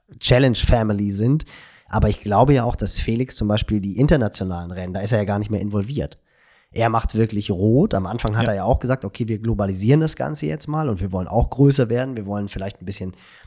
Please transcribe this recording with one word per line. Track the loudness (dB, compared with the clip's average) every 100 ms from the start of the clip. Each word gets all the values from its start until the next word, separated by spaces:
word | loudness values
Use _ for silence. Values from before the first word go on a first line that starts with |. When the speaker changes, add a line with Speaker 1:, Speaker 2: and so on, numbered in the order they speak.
| _ -4
Speaker 1:
Challenge | 2 4 4 2
Family | 2 2 2 0 -2
sind. | 0 0 0 -2 -16 -20 _ _
Aber | 0 2
ich | 0
glaube | 0 4 6
ja | 4 2
auch, | -2
dass | -2 -2
Felix | 0 -2 -2 -2
zum | 0
Beispiel | 0 0 -2
die | -2 2
internationalen | 4 4 2 -2 -6 -6 -8
Rennen, | -8 -8
da | -6
ist | 0
er | 0
ja |
gar | 0 -2
nicht | -2
mehr | -2
involviert. | -2 -2 -2 -4 -6 -10 _ _ _ _ _
Er | -2 0
macht | 2 0 0
wirklich | 0 0 -4
Rot. | 0 4 4 2
Am | 0 -4
Anfang | -4 -2 0
hat |
Speaker 2:
Ja. | 0
Speaker 1:
er | 0
ja | 0
auch | 0
gesagt, | 0 -2 -4
"Okay, | -6 -4
wir | -4
globalisieren | -2 -2 -2 0 4 4
das | 2 -2
Ganze | -6 -4 -6
jetzt | -6 -6
mal | -4 -2
und | -4
wir | -4
wollen | -4 -2
auch | 0 0
größer | 4 4 4 2
werden, | 0 -4 -6
wir | -6
wollen | -6 -6
vielleicht | -6 -10 -10
ein | -10
bisschen | -8 -8 -12 -20 -20